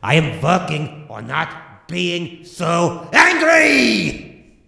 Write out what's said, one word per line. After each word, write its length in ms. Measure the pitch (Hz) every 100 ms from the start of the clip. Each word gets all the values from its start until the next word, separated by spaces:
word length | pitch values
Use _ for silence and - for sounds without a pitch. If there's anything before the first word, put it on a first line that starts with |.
I 120 | 98
am 260 | 151 151 -
working 640 | 143 180 175 151 151 - -
on 160 | 110 113
not 600 | 143 165 - - - _
being 560 | 180 175 175 170 -
so 640 | - - 165 170 175 - -
angry. 1400 | - 330 349 311 320 311 277 247 220 160 - - - - _